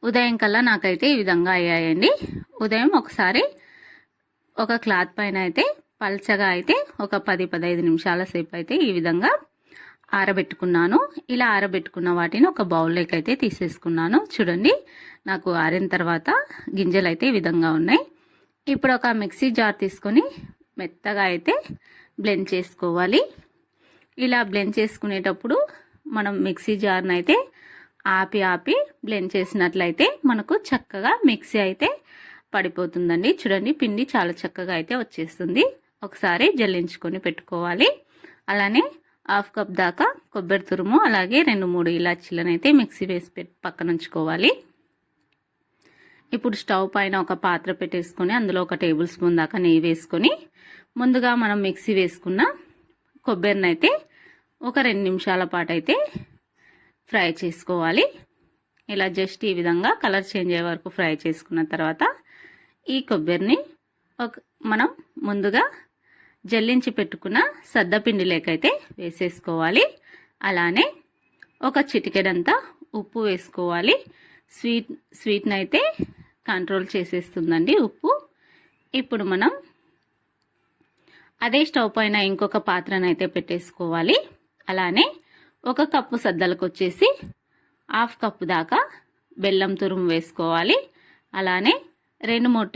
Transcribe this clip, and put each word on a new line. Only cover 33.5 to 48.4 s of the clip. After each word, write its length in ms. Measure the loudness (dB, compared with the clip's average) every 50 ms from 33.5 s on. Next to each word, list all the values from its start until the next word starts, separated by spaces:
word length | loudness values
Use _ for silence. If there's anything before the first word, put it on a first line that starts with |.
| 0 0 0 -2 -2 0 0
పిండి 220 | -2 0 -2 -2 0 0
చాలా 200 | 0 0 0 -2 -6
చక్కగా 340 | -8 -10 -8 -8 -6 -4 -4 -4
అయితే 160 | -4 -4 -6 -6 -6
వచ్చేస్తుంది. 640 | -8 -8 -10 -10 -8 -8 -8 -6 -2 0 2 2 0 -2 -6 _ _ _ -16 -16
ఒకసారి 400 | -16 -8 -2 -2 0 2 2 2 2 2 2
జల్లించుకొని 600 | 0 0 0 -2 -2 -6 -6 -8 -8 -8 -6 -4 -4
పెట్టుకోవాలి. 600 | -6 -6 -6 -8 -8 -6 -4 -4 -2 0 2 2 2 2 0 _ _ _ _ -20 -20 -20 _ _ -4
అలానే 340 | -2 0 0 2 2 2 0 0 -2 -14 _ _ _ _ _ 0
హాఫ్ 240 | 0 0 0 -2 -4
కప్ 220 | -6 -6 -4 -2 0 0
దాకా 220 | 0 0 0 0 0 -2 -4 _ _ -8
కొబ్బరి 320 | -6 -2 0 -2 -2 0 -2
తురుము, 300 | -4 -2 2 4 4 4 4
అలాగే 340 | 4 2 2 2 2 2 2 4 4
రెండు 180 | 2 2 0 0 0
మూడు 180 | 0 0 0 0 0
ఇలాచీలను 520 | 0 0 -2 -2 -6 -8 -6 -2 0 0 0
అయితే 160 | 2 4 6 6 6
మిక్సీ 260 | 6 2 -4 -6 -6 -4
వేసి 200 | -4 -6 -8 -10 -14
పెట్-, 200 | -16 -16 -16 _ _ -12
పక్కన 280 | -10 -8 -4 -2 -2 -2
ఉంచుకోవాలి. 560 | -2 -4 -6 -6 -4 -2 -2 0 2 4 2 2 0 -4 _ _ _ _ _ _ _ _ _ _ _ _ _ _ _ _ _ _ _ _ _ _ _ _ _ _ _ _ _ _ _ _ -8 -6
ఇప్పుడు 200 | -4 -2 -2 -4 -4
స్టవ్ 240 | -2 0 0 0 0 0 0
పైన 220 | 0 0 0 0 -2 -2
ఒక 100 | -2 -4 -2 0
పాత్ర 260 | 0 0 0 -2 -6 -6 -6
పెట్టేసుకొని 540 | -6 -6 -4 -6 -6 -6 -6 -4 -2 0 0
అందులో 220 | 0